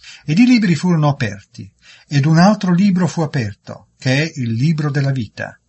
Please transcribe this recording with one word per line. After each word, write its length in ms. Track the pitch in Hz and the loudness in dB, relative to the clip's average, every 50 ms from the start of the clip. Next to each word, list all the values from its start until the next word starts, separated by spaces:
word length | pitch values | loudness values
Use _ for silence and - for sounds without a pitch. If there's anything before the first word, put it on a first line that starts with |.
| - - - - _ | -20 -20 -20 -14 _
Ed 140 | - 151 185 | -2 2 4
i 80 | 247 | 4
libri 300 | 247 254 233 202 185 165 | 6 4 4 4 2 0
furono 320 | 139 - 180 175 156 151 147 | 0 0 0 0 2 2 0
aperti, 600 | 139 - 123 101 90 98 - _ _ - 110 - - _ _ - - - _ _ | 0 -2 -4 -6 -8 -10 -16 _ _ -20 -20 -20 -20 _ _ -20 -20 -20 _ _
ed 160 | 151 143 135 | -2 0 2
un 140 | 156 160 165 | 2 4 6
altro 340 | 175 202 214 208 - 180 175 | 6 4 4 2 0 0 0
libro 360 | 170 202 208 180 180 180 151 | 2 2 2 2 0 -2 -2
fu 120 | - 165 | -2 -4
aperto, 680 | 160 143 - 139 113 101 98 - _ - 113 - - _ _ _ | -4 -4 -4 -6 -6 -6 -8 -14 _ -18 -18 -18 -20 _ _ _
che 240 | - 131 127 139 156 | -2 -2 0 0 -2
è 100 | 165 160 | -4 -6
il 160 | 147 123 113 113 | -6 -6 -6 -4
libro 380 | 113 131 160 165 147 147 147 | -2 0 0 0 -2 -4 -4
della 220 | 139 147 139 139 135 | -4 -2 -2 -2 -2
vita. 480 | 131 107 - - - 104 98 - _ _ | -4 -6 -8 -10 -12 -12 -12 -14 _ _